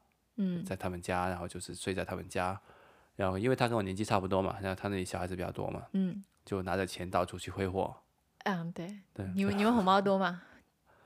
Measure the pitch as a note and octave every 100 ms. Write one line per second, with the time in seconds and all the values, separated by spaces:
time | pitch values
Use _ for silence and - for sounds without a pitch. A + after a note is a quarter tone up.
0 | _ _ _ - F#3+ F3 F#3 F#2+ F#2+ F2+
1 | F2+ F2+ F2+ F2 F2 F2+ - F2 G2+ F#2+
2 | E2+ F#2+ F#2 F#2+ F2+ G2 - - - -
3 | _ - F#2+ F#2+ B2 B2+ A#2+ A#2+ F#2+ F#2+
4 | G#2 G#2 F#2 F#2+ F#2+ G2+ G2 F#2 G2+ G2
5 | F#2 F#2 F2+ F#2 F#2 F#2+ G2 - - F#3+
6 | F#3 G3 - _ - G2 F#2 F#2 F#2 -
7 | F2+ F#2+ F2+ F#2 - F2+ F#2+ F#2 - -
8 | _ _ _ - G#3 F3+ E3 F3+ F3 G#3
9 | - - G3 F#3+ G3 G3+ G#3+ A#3+ F#3 G3
10 | G3 F#3+ F3+ F3 - - _ _ _ _